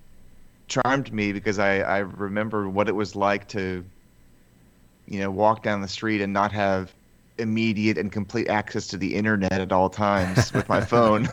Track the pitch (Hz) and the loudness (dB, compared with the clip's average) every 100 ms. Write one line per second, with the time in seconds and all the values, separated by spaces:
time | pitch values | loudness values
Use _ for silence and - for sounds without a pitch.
0 | - - - - - _ - 131 123 139 | -20 -20 -20 -20 -20 _ -4 0 2 0
1 | 113 107 101 98 107 101 98 98 - 98 | -2 -2 -2 -2 -2 2 2 2 2 0
2 | 98 - 101 104 110 107 98 95 104 98 | -2 -6 -4 -2 -2 -2 -2 0 0 0
3 | 101 101 101 101 - 104 92 92 92 - | -2 0 0 0 -4 -6 -4 -6 -10 -20
4 | _ _ - - _ _ _ _ - _ | _ _ -20 -20 _ _ _ _ -20 _
5 | - 98 98 95 107 110 113 101 95 - | -10 -4 -4 2 2 2 0 -2 -4 -6
6 | 110 107 101 98 101 104 98 95 92 _ | -2 0 0 2 0 2 2 0 -2 _
7 | _ _ _ - 113 110 113 107 107 90 | _ _ _ -6 -2 0 0 2 0 0
8 | 95 107 95 117 - 104 - 107 - 95 | -2 -4 -4 -4 0 0 -2 -6 -6 -6
9 | 95 101 107 104 92 95 92 92 95 - | -2 0 0 2 0 0 0 2 2 2
10 | 104 101 90 92 - - - 95 98 120 | 0 2 2 2 2 0 0 0 2 4
11 | 113 107 120 | 6 4 0